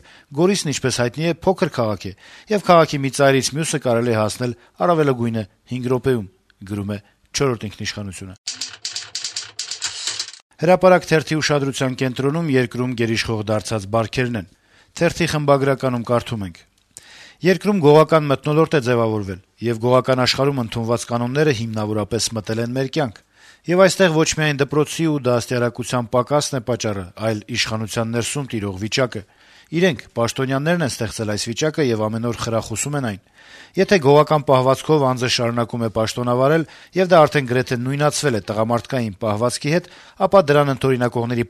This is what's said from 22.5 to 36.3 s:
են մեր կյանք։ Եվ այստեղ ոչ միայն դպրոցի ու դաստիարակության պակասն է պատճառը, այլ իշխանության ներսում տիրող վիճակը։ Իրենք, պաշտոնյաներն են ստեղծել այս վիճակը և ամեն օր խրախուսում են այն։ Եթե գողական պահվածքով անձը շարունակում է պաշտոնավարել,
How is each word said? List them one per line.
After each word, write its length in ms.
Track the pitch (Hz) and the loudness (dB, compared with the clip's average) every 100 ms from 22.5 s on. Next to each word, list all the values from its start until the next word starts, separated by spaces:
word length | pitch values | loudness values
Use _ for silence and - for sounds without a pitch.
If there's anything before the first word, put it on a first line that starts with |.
| 113 117 | -4 -4
են 100 | 127 | -4
մեր 160 | 135 160 | -4 -4
կյանք։ 240 | 131 - _ _ - - - | -4 -8 _ _ -20 -16 -2
Եվ 160 | 180 190 | 4 4
այստեղ 260 | - 185 156 | 6 2 4
ոչ 100 | 156 - | 2 0
միայն 200 | 151 139 | -2 0
դպրոցի 460 | 143 151 143 - 160 | 0 0 0 0 0
ու 160 | 147 | 0
դաստիարակության 840 | 123 120 - 127 120 120 113 127 113 | 0 0 0 -2 -2 -4 -4 -4 0
պակասն 480 | 127 123 147 - 131 | 0 2 0 0 -6
է 20 | 113 | -4
պատճառը, 380 | 117 110 98 90 - | -4 -2 -4 -8 -6
այլ 240 | 110 107 - 117 | -4 -4 -6 -6
իշխանության 560 | - 110 110 120 113 117 | -4 -4 -4 -4 -2 -2
ներսում 340 | 107 147 127 | -4 -6 -6
տիրող 240 | 113 101 95 | -6 -6 -6
վիճակը։ 400 | 107 - 123 107 - _ _ - - | -4 -2 -2 -4 -14 _ _ -20 -8
Իրենք, 300 | 160 185 117 - - | 0 0 0 -8 -2
պաշտոնյաներն 640 | 117 - 131 135 151 175 | -2 -2 -2 -2 0 0
են 80 | 135 | -2
ստեղծել 400 | - 107 - 107 | -2 -6 -4 -4
այս 140 | 101 - | -4 -6
վիճակը 380 | 117 156 156 135 | -2 -2 0 0
և 140 | 110 | 0
ամեն 220 | 107 113 120 | -2 -2 -4
օր 120 | 107 | -4
խրախուսում 560 | 120 113 104 110 139 147 | -2 -4 -4 -6 -4 -4
են 100 | 123 | -4
այն։ 100 | 95 _ _ - - - - | -8 _ _ -20 -20 -10 -2
Եթե 200 | 190 196 | 2 4
գողական 440 | 139 147 147 151 139 | 6 6 6 2 4
պահվածքով 540 | 131 131 131 - 156 131 | 4 4 2 2 2 2
անձը 240 | 127 123 | 0 -2
շարունակում 540 | - 117 120 117 120 117 | 0 0 -2 -2 -2 -4
է 40 | |
պաշտոնավարել, 680 | 110 110 - 123 | -2 -2 -2 -2